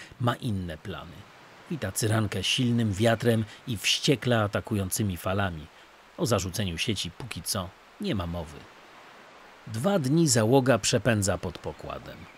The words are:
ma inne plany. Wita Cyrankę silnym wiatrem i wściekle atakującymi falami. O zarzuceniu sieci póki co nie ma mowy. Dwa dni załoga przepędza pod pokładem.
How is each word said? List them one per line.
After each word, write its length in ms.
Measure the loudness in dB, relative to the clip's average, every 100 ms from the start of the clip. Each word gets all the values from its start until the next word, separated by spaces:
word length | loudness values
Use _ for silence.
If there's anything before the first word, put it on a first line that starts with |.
| -6 -4
ma 140 | -2
inne 440 | -2 -2 -4 -4 -8
plany. 340 | -10 -12 -12 -18 -20 -20 -20 -18 -10
Wita 220 | -6 -4
Cyrankę 500 | -2 0 2 0 -2
silnym 500 | -2 0 2 2 2
wiatrem 520 | 4 4 4 4 2 0 -6 -8
i 80 | -4
wściekle 680 | 0 0 2 2 4 2
atakującymi 760 | 2 -2 -2 -2 -2 -2 -2 -2
falami. 500 | -2 0 -2 -4 -12 -18 -20 -20 -16 -4
O 100 | 2
zarzuceniu 520 | 2 0 -4 -4 -4
sieci 320 | -4 -4 -4
póki 320 | -10 -12 -10
co 260 | -6 -6 -6 -12 -20 -10
nie 140 | -4
ma 120 | -4 -4
mowy. 300 | -6 -8 -12 -20 -20 -20 -20 -20 -20 -20 -20 -20 -20 -10
Dwa 320 | -2 2 2
dni 300 | 4 4 4
załoga 500 | 4 6 6 6 4
przepędza 600 | 4 2 2 2 2 -2
pod 200 | -4 -8
pokładem. 580 | -10 -10 -10 -10 -12 -18 -20